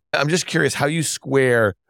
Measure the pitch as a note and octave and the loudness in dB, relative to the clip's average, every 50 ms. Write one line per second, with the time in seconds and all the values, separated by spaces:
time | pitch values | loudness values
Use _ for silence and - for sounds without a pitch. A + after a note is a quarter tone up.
0 | _ _ - D#3 C#3+ D3 E3+ F3 - - - D#3+ D3+ C3+ - - C#3 D3 D#3+ E3 | _ _ -4 -2 0 0 0 -2 -2 -2 -2 0 0 0 0 -2 -2 -2 0 -2
1 | D3 - - - - - C3+ C#3 C3 B2+ A#2+ A#2 A2+ G2+ F2+ - _ _ | -4 -4 -6 -8 -6 -2 0 2 2 4 4 2 2 2 0 -4 _ _